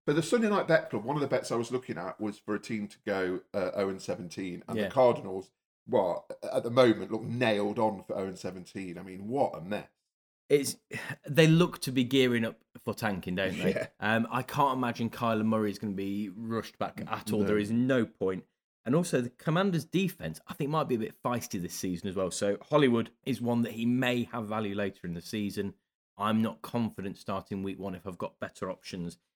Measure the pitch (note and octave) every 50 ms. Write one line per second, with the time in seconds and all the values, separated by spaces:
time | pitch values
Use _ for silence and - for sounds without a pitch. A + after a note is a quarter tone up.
0 | _ - D3+ D#3+ D#3 - A#3+ A#3+ A3+ G#3 G#3 F#3 - - D#3+ - - - - G#2+
1 | G#2 A#2+ D3 D3+ C#3 A#2+ C3 B2 - - B2 A#2 A#2 - B2+ B2+ - - A#2 E2
2 | F2 F#2+ - - G#2+ G#2 G2+ - _ - G#2+ G2+ - - A#2 G#2+ G#2 G2+ - -
3 | - G#2 G2+ F#2+ F#2 F2+ F#2 F2+ - _ - G2+ F#2 F#2 - G2+ G2 G2 F#2+ F#2
4 | - - F2+ F2 F2+ E2+ - - F#2+ F#2 F2 F2 - - A#2 A2 G#2 F#2+ - C3
5 | B2+ A#2+ A2+ - - G2 F#2+ F#2+ F#2+ - _ _ _ _ _ _ _ - A#2 A2+
6 | F#2+ F2 E2+ - - - - - - A2 - C3 A2 A#2 A#2+ C3+ B2+ A#2+ G#2+ G2
7 | F#2+ F#2+ A2 A2 A2 A2 A2+ A#2+ B2 A2+ G#2+ G2+ G2+ G#2 G#2 A#2 A2 A2 G2+ F#2
8 | F2+ - - G2 F#2+ F#2+ F#2 F2+ - F#2+ F2+ F#2+ F2 - - G2 F#2+ F2+ E2+ F2
9 | F2+ F#2+ F#2 F2+ G2 G#2+ B2 C#3+ B2+ - - - D#2+ F#2 G#2 F#2+ D2 - _ _
10 | _ _ _ _ _ _ _ _ _ - C#3+ D3 C#3 - - - _ - - A#2
11 | - - - - - D3 C#3+ E3 D#3+ D#3+ D#3+ E3 F3+ - - - - C#3+ B2+ C3+
12 | B2 A#2 C3+ C3+ B2+ B2 A#2+ A#2 A2+ A2 - - _ _ - - - - G2+ -
13 | A#2 G#2+ G2 F2+ - F#2 F2+ F#2 F#2+ F#2 F2+ - F2+ F#2 F#2+ - - - _ -
14 | - G#2 A2 A2+ A#2 - A#2+ B2 B2+ - - C#3+ C#3+ C#3 C3 C3 B2 A#2+ A2+ -
15 | A#2 A2 - - A#2+ A#2 A2+ G#2+ A2 A2 A2 A2 G#2+ G#2 F#2+ - - G#2+ G2 F#2+
16 | G2 G2 G2+ G#2 G#2+ G2 F2+ G#2+ A#2 A2+ A2+ A2 G#2 - - - G#2 F#2+ - -
17 | F2+ E2 A2 G#2+ - A2 G2+ G#2 G2+ F#2 G#2 G#2 G#2 G#2 A2+ A#2 B2 B2+ C3+ B2+
18 | A2 - - - G2 F#2+ F#2+ F2+ - _ _ _ _ _ _ _ - A2+ C3 E3+
19 | F3 F3 - C3 A#2+ A#2+ - - - E3+ D#3 F3 G3 G3+ F3+ D#3+ - - - F3+
20 | G3 F3 - - - E3 D#3+ - - - - - D3 C3+ D#3 D#3 D3+ - B2+ A2
21 | A2 - - - - B2 B2 A#2 - - - G2 F2 E2+ - - - F#2+ F2+ E2+
22 | - G2 F2+ G2 F#2+ F2+ - - G#2 G2+ G2+ - - - D3 D3+ D3 B2+ A#2 A2+
23 | A2+ - - _ - - B2+ A2 A#2+ A#2 A#2+ A#2 A#2 A2 G#2+ A2+ A#2 A#2+ B2 B2+
24 | C3 B2 B2 A#2+ A#2 - - A#2+ A2 G#2 G#2+ A2 A2 G2+ G2 G#2 G2+ G2 F#2+ -
25 | - F2+ E2+ E2+ - - - G#2+ G#2 G2+ G2 G2+ G2 G2 - _ _ _ _ _
26 | _ _ _ - G2+ G#2+ A2 A2 A2 G#2+ - - - - - A#2+ A#2 G#2 - -
27 | F#2+ G2 F2 - - - G2+ F#2+ F#2+ - G#2 G2 F#2+ G2 F#2+ - F#2+ G2 F#2 F2
28 | - G2 F2+ - G#2+ F#2 - _ G#2+ F#2+ - - G2+ F#2 F2+ - - - - F#2
29 | E2+ E2+ - - _ _ _